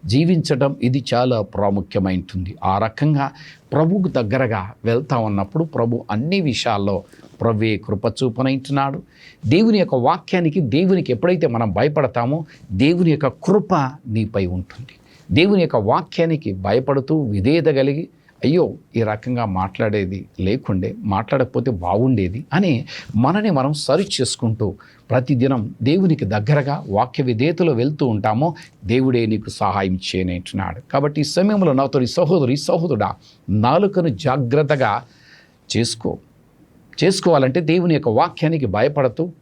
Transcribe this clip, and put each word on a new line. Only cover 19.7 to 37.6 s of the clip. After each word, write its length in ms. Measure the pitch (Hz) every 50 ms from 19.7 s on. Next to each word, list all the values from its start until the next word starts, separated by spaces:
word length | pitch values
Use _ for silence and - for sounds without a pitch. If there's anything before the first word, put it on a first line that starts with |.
| - - 117 110 104 107 98 92 98 95 - - _ -
లేకుండే, 560 | 92 92 110 135 - - 101 92 95 113 196
మాట్లాడకపోతే 720 | 226 220 107 98 98 113 - - 135 131 127 - 123 117 -
బాగుండేది" 760 | 113 87 85 87 95 104 123 131 131 107 92 87 95 120 - _ -
అని 320 | 175 202 269 135 - 143 - - - - - -
మనని 360 | 107 120 139 175 208 214 226
మనం 220 | 175 135 127 139 151
సరి 340 | 147 - - 135 170 196 190 - -
చేసుకుంటూ 520 | 131 - - - - 117 110 - 107 98 95 - - - - _ _ _
ప్రతిదినం 680 | 113 127 127 - 147 120 120 135 135 120 101 90 - - 113
దేవునికి 420 | 127 156 196 190 180 156 - 127
దగ్గరగా 600 | 98 110 107 104 113 151 147 131 139 143 - - -
వాక్య 340 | 98 104 120 127 - - 139
విధేయతలో 500 | 123 120 107 127 165 170 165 185 165 139
వెళ్తూ 340 | 113 120 143 151 143 147
ఉంటామో 480 | 127 120 104 101 110 107 117 147 175 156 - - - _ _ -
దేవుడే 400 | 90 113 131 131 131 127 117 113
నీకు 240 | 107 110 104 107 -
సహాయం 460 | 107 - 110 98 92 98 98 95 92
చేయనంటున్నాడు. 960 | 92 - - - 92 92 90 90 87 90 - - 95 95 87 85 120 - _
కాబట్టి 300 | - 139 143 147 147 151
ఈ 20 | 147
సమయంలో 500 | 147 - 175 185 208 214 202 190 160 135
నాతో 280 | 131 139 135 - 139
ఈ 40 | 127
సహోదరి, 520 | 120 - - 175 147 185 175 139 120 131
సహోదరుడా, 580 | 143 - - 175 170 165 180 139 104 101 95 - - _ - _ _ _ -
నాలుకను 580 | 95 107 107 120 143 175 208 196 202 190 170
జాగ్రత్తగా 960 | 165 113 92 - 135 131 143 131 117 131 151 156 135 151 135 131 107 101 120 131 _ _ _ _ - - - _ _ _ _ _ _ -
చేసుకో. 400 | - 117 113 - - - - - - _ _ _ _ _ _ _ _ - _ _ _ _ _ - - 156
చేసుకోవాలంటే 560 | 180 185 190 - 180 165 143 131 127 127
దేవుని 340 | 180